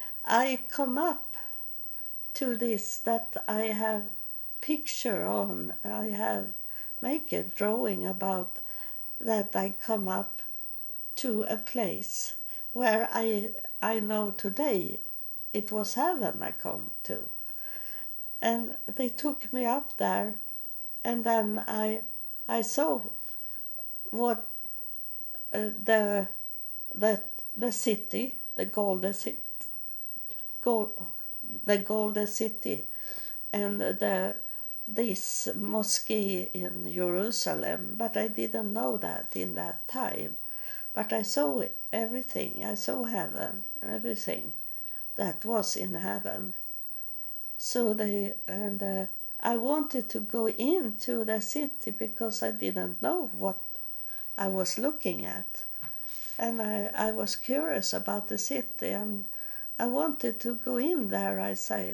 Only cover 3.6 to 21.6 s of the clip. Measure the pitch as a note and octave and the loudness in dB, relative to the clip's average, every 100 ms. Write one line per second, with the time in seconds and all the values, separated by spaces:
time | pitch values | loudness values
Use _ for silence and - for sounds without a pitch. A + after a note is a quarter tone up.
3.6 | A3 G#3+ A3 G#3 G#3 - - - - - | 2 2 2 2 0 -6 -8 -8 -8 -8
4.6 | - D4+ - - A#3+ F3 F3+ G#3 G3 F3 | 0 0 0 0 2 2 4 4 2 0
5.6 | F3 E3+ G#3 G#3+ G#3+ G#3 A3 G3+ F#3+ F#3 | -4 -6 -4 -2 -2 0 2 0 -2 -6
6.6 | - - - - B3 D4+ - E3+ F#3 - | -8 -6 -8 -4 0 0 0 -2 -2 0
7.6 | G#3 A3+ A#3 F#3 F#3 F#3 G3 F#3 F3+ - | 2 4 2 0 -2 0 0 0 -2 -6
8.6 | - - - - - - A3+ A3 G3+ G3 | -8 -8 -8 -8 -8 -4 2 4 4 2
9.6 | G3 - - A3 F#3 F#3+ G3 - - - | 0 -2 0 2 2 0 -2 -6 -8 -8
10.6 | - - - - - - B3+ G#3+ - G#3+ | -8 -8 -8 -8 -8 -2 2 2 2 0
11.6 | - B3 F#3+ E3 - - - - - - | -2 0 0 0 -4 -4 -4 -6 -8 -8
12.6 | - A#3+ A#3+ A3 A3+ A3+ A3+ G#3 A3 - | -6 4 6 6 4 4 4 4 0 -6
13.6 | - - G#3 A3+ G#3 G#3+ G#3 G3 G3 G3 | -8 0 2 2 2 4 2 0 -2 2
14.6 | D4 F#3+ E3+ - - - - - - G#3+ | 4 4 2 -4 -6 -6 -6 -8 -4 -2
15.6 | G#3 G#3+ G#3 A#3+ E4+ D#4 F3+ - - - | 0 -2 0 4 4 4 2 0 -4 -4
16.6 | - - - - - - - - - - | -4 -4 -6 -10 -8 -6 -6 -8 -8 -8
17.6 | - - - - - - - - A3+ A#3 | -8 -8 -8 -8 -8 -8 -8 0 2 2
18.6 | A#3 - - A#3 B3 - D4 C#4+ G#3 B3+ | 0 -6 -6 0 0 2 -2 -2 -4 0
19.6 | A#3+ C#4 - - G3 G3 G#3 G#3 - - | 2 2 0 0 4 4 2 -2 -8 -8
20.6 | - - - - A#3 A#3 A3+ A3+ G#3 G#3+ | -10 -10 -10 -4 0 2 6 6 6 2